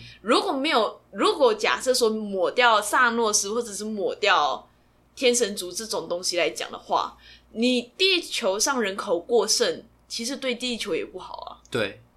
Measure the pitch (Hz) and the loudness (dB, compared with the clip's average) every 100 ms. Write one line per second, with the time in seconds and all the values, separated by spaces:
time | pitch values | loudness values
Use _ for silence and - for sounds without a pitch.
0 | 117 - 202 339 403 269 311 262 196 - | -16 -6 0 2 2 -2 0 2 0 -4
1 | _ 202 359 349 247 214 175 208 254 247 | _ 0 0 4 4 4 0 0 0 2
2 | 220 220 208 190 160 - 240 208 214 294 | 2 0 -4 -2 0 4 4 4 2 2
3 | 240 233 220 208 202 233 226 196 214 214 | 2 2 0 0 -2 -4 -6 -8 -8 -4
4 | 160 - 196 175 143 107 - _ _ _ | -4 0 2 4 2 -2 -10 _ _ _
5 | _ - 254 240 202 202 180 180 214 202 | _ 0 2 4 0 -4 -10 -8 -6 -6
6 | 165 175 180 175 160 165 - 107 - 156 | -4 -4 -2 0 0 -2 -8 -10 -2 -2
7 | - - - - _ 214 247 247 240 - | -2 -8 -20 -20 _ 0 2 2 -2 0
8 | 381 349 - - 208 202 294 254 196 202 | 2 2 -2 -2 0 0 0 0 -2 -4
9 | - 175 - 233 208 - 202 - - _ | -2 -2 2 2 2 2 0 -2 -8 _
10 | - - 233 269 262 233 254 226 202 156 | -12 -8 -6 -4 -4 -4 -4 -4 -4 -4
11 | 104 185 - - - - - 123 101 - | -6 -12 -14 -14 -14 -18 -6 -4 -2 -6
12 | - | -20